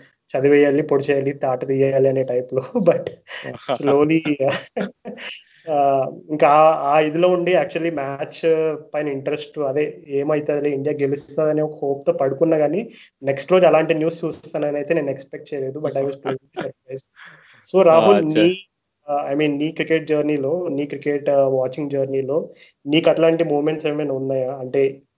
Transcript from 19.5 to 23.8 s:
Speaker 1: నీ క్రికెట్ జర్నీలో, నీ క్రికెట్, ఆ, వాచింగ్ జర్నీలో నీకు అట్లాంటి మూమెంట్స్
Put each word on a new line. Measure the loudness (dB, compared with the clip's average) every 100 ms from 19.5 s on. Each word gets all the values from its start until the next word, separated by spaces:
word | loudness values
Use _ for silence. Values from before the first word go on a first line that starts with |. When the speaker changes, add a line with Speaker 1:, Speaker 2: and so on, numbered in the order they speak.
| 0
Speaker 1:
నీ | -4
క్రికెట్ | -4 0 0 0
జర్నీలో, | 0 0 -2 -2 -4 -4
నీ | -4 -6
క్రికెట్, | -6 -4 -2 0
ఆ, | 2 2
వాచింగ్ | 2 -2 -4 -6
జర్నీలో | -4 -2 -2 -2 -4 -4 -16 _ _ 0
నీకు | 2 4
అట్లాంటి | 4 2 2
మూమెంట్స్ | 0 0 -2 -2